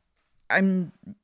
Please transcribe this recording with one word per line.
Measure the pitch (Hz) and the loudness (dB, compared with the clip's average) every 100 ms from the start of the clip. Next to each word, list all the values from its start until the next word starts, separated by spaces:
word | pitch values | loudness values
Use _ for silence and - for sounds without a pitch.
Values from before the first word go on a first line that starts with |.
| _ _ _ _ - | _ _ _ _ -2
I'm | 170 190 185 170 - - - | 0 2 0 -4 -10 -20 -18